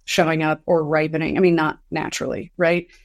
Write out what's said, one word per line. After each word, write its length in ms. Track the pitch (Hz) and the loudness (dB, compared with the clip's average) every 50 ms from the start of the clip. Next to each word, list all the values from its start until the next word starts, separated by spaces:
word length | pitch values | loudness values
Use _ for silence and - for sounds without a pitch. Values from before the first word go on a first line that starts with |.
| _ | _
showing 380 | - - - 170 160 160 160 | -2 0 0 2 2 2 0
up 200 | 156 156 156 - _ | 0 -2 -2 -2 _
or 180 | - 170 165 156 | 0 0 0 0
ripening. 520 | 147 156 156 156 156 156 156 160 - - | 0 0 0 0 0 -2 -4 -4 -2 0
I 40 | - | 2
mean, 140 | 190 175 170 | 4 4 4
not 240 | 160 156 156 - - _ _ | 2 2 0 -4 -6 _ _
naturally, 640 | - 160 156 - - - - - - 104 - 170 _ | -8 -6 -6 -6 -8 -8 -6 -6 -8 -8 -10 -10 _
right? 300 | - 175 165 175 175 175 - - - _ | 0 0 2 2 0 -4 -8 -16 -20 _